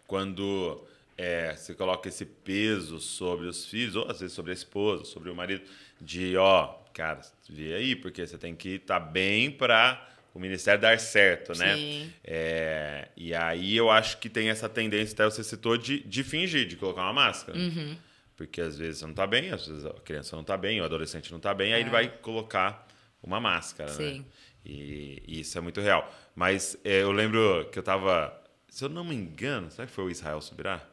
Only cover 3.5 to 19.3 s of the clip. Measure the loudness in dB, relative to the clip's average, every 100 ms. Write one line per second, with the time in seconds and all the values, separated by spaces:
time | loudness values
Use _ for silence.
3.5 | -8 -8 -4 -4 -2 -4 -6 -8 -8 -8
4.5 | -8 -6 -2 0 0 -4 -12 -10 -6 -4
5.5 | -4 -8 -20 -20 _ -10 -4 0 6 8
6.5 | 8 6 -2 -16 -8 -6 -6 -12 _ -18
7.5 | -12 -6 -4 -2 -4 -6 -10 -10 -10 -12
8.5 | -10 -8 -8 -2 -2 0 0 2 2 2
9.5 | 2 4 8 6 4 -6 -20 _ -10 -6
10.5 | 0 4 6 8 6 4 6 8 6 0
11.5 | 0 4 4 0 -6 -10 -14 -8 -4 -2
12.5 | 0 -2 -2 -4 -8 -12 -12 -6 -2 0
13.5 | -2 0 4 8 8 6 0 -6 -2 0
14.5 | 0 -4 -4 0 0 0 2 2 2 -6
15.5 | -4 0 0 0 -6 -4 -6 -4 -4 -2
16.5 | 0 -2 -2 -4 -2 0 4 2 2 -6
17.5 | -6 -4 -4 -8 -10 -16 _ _ -16 -10
18.5 | -6 -6 -4 -8 -8 -8 -4 0